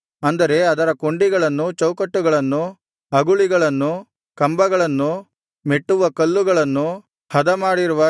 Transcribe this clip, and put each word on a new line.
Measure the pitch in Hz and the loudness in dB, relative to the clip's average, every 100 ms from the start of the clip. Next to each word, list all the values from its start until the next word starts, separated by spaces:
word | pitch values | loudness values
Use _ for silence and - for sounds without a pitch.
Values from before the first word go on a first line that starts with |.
| _ _ | _ _
ಅಂದರೆ | 147 170 160 156 | -4 0 2 2
ಅದರ | 175 156 160 | 2 0 0
ಕೊಂಡಿಗಳನ್ನು, | 143 156 170 196 190 156 143 170 | -2 -2 0 0 0 0 -2 -4
ಚೌಕಟ್ಟುಗಳನ್ನು, | 175 165 180 190 190 165 151 135 147 175 190 _ _ _ | -2 -2 -2 -4 -2 0 0 0 -2 -4 -10 _ _ _
ಅಗುಳಿಗಳನ್ನು, | 135 151 196 190 180 156 139 143 180 - _ _ - | 0 2 2 2 2 0 0 -4 -6 -12 _ _ -4
ಕಂಬಗಳನ್ನು, | 147 170 190 185 165 139 147 185 202 _ _ _ 147 | -2 2 2 2 0 -2 -2 -4 -10 _ _ _ -4
ಮೆಟ್ಟುವ | 147 - 190 175 | -2 0 0 0
ಕಲ್ಲುಗಳನ್ನು, | 143 160 190 190 175 143 135 156 190 _ _ - | 0 0 0 0 0 0 -2 -4 -8 _ _ -4
ಹದಮಾಡಿರುವ | 143 151 185 190 180 175 151 | -2 0 0 0 0 0 2